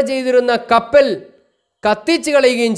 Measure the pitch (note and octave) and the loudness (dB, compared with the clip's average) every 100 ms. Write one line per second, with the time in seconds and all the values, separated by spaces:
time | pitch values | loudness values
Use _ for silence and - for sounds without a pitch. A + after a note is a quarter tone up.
0 | C#4 C4+ B3+ B3 B3 A#3 - A#3 A#3 C#4+ | 0 -2 0 0 0 -2 0 -2 2 2
1 | C4+ G3 - _ _ _ _ _ G#3 G#3+ | 2 -2 -10 _ _ _ _ _ -4 -2
2 | - E4 D4+ C#4+ B3+ B3 A#3 | -2 -4 0 2 2 2 -2